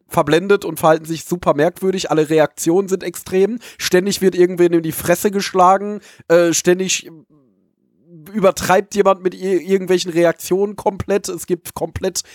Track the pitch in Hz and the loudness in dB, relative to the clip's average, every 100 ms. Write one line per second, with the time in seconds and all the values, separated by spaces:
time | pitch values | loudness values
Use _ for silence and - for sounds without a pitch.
0 | _ 170 147 156 196 202 175 156 165 160 | _ -2 2 2 2 0 0 0 2 2
1 | 156 160 - 175 180 143 160 - 190 190 | 0 -10 -6 -2 0 0 0 0 -4 -4
2 | - 151 151 160 147 - 165 175 196 190 | 0 0 2 2 2 0 0 0 0 -4
3 | 175 - - 190 202 240 - - - 180 | -6 -10 -4 0 0 -2 -12 -10 0 0
4 | 202 190 190 175 180 175 175 170 160 - | 0 0 0 2 2 4 2 2 -2 -4
5 | - 175 208 196 - 185 180 196 208 208 | -2 0 0 -2 -2 2 4 4 -2 -10
6 | - - - 170 170 156 - 180 190 - | -14 -16 2 4 4 2 0 0 0 -6
7 | - 160 _ 151 127 95 95 _ 64 80 | -8 -20 _ _ _ _ _ _ _ _
8 | 143 170 151 208 185 - - 190 202 202 | _ -20 -10 0 2 2 2 2 2 0
9 | 190 190 185 185 185 180 175 190 180 185 | 2 0 -2 -4 -2 -2 0 -2 0 -2
10 | 180 165 170 - - 185 202 202 208 196 | 0 0 2 0 -2 -2 -2 -4 -6 -6
11 | - 202 196 170 - 175 - - 170 - | -4 -4 -4 -10 -6 -6 -8 -10 -10 -6
12 | 190 - - | -6 -6 -12